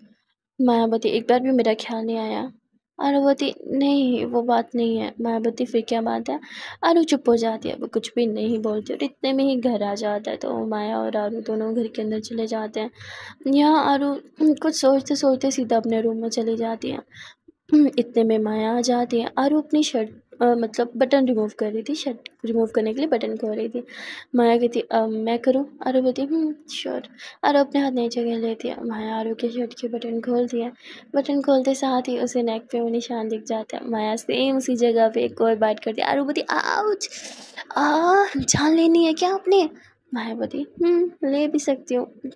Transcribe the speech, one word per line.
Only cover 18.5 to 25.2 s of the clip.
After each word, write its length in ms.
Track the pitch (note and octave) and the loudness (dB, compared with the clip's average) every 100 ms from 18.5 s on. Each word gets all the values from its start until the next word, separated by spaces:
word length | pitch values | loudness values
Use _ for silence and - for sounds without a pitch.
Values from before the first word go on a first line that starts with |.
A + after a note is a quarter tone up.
| G#3+ A3 A#3+ | 0 0 0
आ 40 | |
जाती 400 | A#3+ A#3+ B3 A#3 | 2 0 0 -2
है। 120 | A#3 - | -2 0
आरू 220 | C#4 D4+ | 2 2
अपनी 220 | D4 D4+ | 2 0
शर्ट, 260 | D4+ A#3+ A3 - _ - | 2 -2 -4 -10 _ 0
अ, 20 | |
मतलब 460 | A#3+ A#3+ A3+ - A#3+ A#3 | 2 2 0 -2 -4 0
बटन 300 | B3+ C#4 B3+ | 4 4 4
रिमूव 240 | A3 G#3+ - | 2 -2 -4
कर 140 | G#3+ | -4
रही 100 | A3 | -4
थी, 120 | A3 | -6
शर्ट 340 | D4+ C#4 A3+ - _ | -6 -6 -8 -14 _
रिमूव 220 | A3+ A3+ A3 | -2 0 2
करने 280 | A3 A3 | 0 0
के 40 | A#3 | -2
लिए 80 | D#4 | 0
बटन 280 | A#3+ A3 A3 | 0 -2 -4
खोल 140 | A3 | -4
रही 180 | G#3+ A3+ | -4 -4
थी। 180 | A#3+ - - - - - | -6 -10 -16 -16 -16 -2
माया 220 | A#3+ A#3 A#3 | 2 4 4
कहती, 220 | A#3+ A#3 | 2 0
"अ, 260 | - A3+ A3 | 0 0 0
मैं 320 | A3 | -2